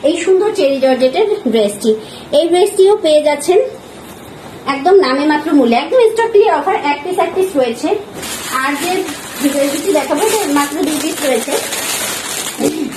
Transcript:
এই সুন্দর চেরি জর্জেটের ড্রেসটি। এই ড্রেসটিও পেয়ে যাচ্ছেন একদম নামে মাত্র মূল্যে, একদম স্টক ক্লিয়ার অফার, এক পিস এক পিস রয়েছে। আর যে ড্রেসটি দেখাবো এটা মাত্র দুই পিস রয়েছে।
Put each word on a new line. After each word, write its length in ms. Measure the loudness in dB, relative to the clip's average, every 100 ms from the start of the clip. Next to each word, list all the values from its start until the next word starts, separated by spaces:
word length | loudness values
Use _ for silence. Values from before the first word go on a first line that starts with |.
এই 140 | 0 0
সুন্দর 340 | 2 2 2 0
চেরি 240 | 0 2
জর্জেটের 480 | 2 2 2 2 0 0 0
ড্রেসটি। 480 | 0 0 0 0 0 -2 -16 -2
এই 160 | 0 2
ড্রেসটিও 480 | 4 2 4 4 4
পেয়ে 280 | 4 4
যাচ্ছেন 360 | 2 0 2 2 2 -4 -18 -20 -20 -20 -20 -18 -18 -14 -6
একদম 300 | -2 4 4
নামে 300 | 4 0 2
মাত্র 280 | 0 2
মূল্যে, 220 | 2 4 2
একদম 220 | 2 4
স্টক 340 | 4 2 2
ক্লিয়ার 280 | 4 4 2
অফার, 160 | 0 -2
এক 240 | -2 -4
পিস 160 | -4 -2
এক 100 | -2 0
পিস 220 | -2 0
রয়েছে। 300 | -2 -2 -4 -4 -6 -14 -12 -10 -6
আর 200 | -4 -2
যে 300 | -2 -2 -2 -4 -8 -12 -4 -2
ড্রেসটি 420 | 0 0 -2 0
দেখাবো 300 | 0 0 0 0
এটা 280 | 0 0
মাত্র 300 | 0 0 -2
দুই 140 | -4 -2
পিস 240 | -4 -4 -2
রয়েছে। 260 | -2 -2 -6 -6 -8 -6 -6 -6 -8 -8 -10 -10 -4 -2 -2 -8